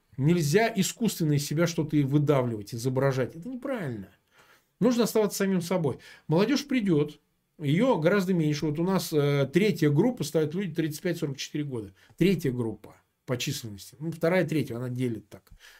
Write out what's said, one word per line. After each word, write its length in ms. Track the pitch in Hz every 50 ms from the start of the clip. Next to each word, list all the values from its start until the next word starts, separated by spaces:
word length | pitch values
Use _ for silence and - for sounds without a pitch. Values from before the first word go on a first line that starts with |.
| _ _ -
Нельзя 580 | 127 135 156 175 175 151 139 160 208 226 226 226
искусственно 580 | 190 156 - - - 233 202 - - 165 147 147
из 120 | 143 143
себя 220 | - 147 160 175
что-то 300 | 170 - 165 147 - 151
и 60 | 147 139
выдавливать, 720 | 131 143 151 143 143 147 131 123 120 113 104 101 - 127
изображать. 640 | 113 120 131 127 131 139 139 127 131 123 120 -
Это 120 | 165 175
неправильно. 600 | 247 269 247 277 277 262 220 165 131 117 101 92 - _ _ _ _ _ _ _ _ _ _ _ _ _ -
Нужно 240 | 180 262 240 240 214
оставаться 320 | - - 220 214 196 -
самим 240 | - 196 196 190 175
собой. 360 | 170 - 190 175 156 127 110 - - - - - _
Молодёжь 400 | - 151 170 208 - 294 277 -
придёт, 520 | - 254 254 202 190 160 143 147 147 - - _ _ _ _ _ _ _ -
её 380 | 156 135 151 190 247 269 226
гораздо 360 | 160 151 175 202 202 180 185 190
меньше. 320 | 165 156 151 147 143 165
Вот 120 | 156 147 160
у 40 | 170
нас, 280 | 190 190 170 - -
э, 380 | 160 147 143 143 143 143 139 135
третья 380 | - 175 214 208 151 - 151 147
группа 340 | 143 147 208 254 247 - 156
составляет 300 | - - 160 156 147 160
люди 200 | 190 208 165 151
тридцать 260 | 165 156 151 147 -
пять 160 | - 180 170
сорок 200 | 170 160 143 131
четыре 260 | - - - - 147 147
года. 300 | 139 127 113 104 98 - _ _ _ _
Третья 340 | - 165 - 170 165 - 135
группа 440 | 123 120 113 110 101 - - - - _ _ _ _ _ _
по 120 | - 127
численности. 580 | 120 - 151 123 - - 110 101 95 - - - -
Ну, 120 | 156 165
вторая, 360 | 165 - 165 165 185 185 156
третья, 300 | 156 160 147 - - 113
она 120 | 120 127 127
делит, 380 | 123 123 127 120 110 101 - -
так 200 | - - _ - - - - - -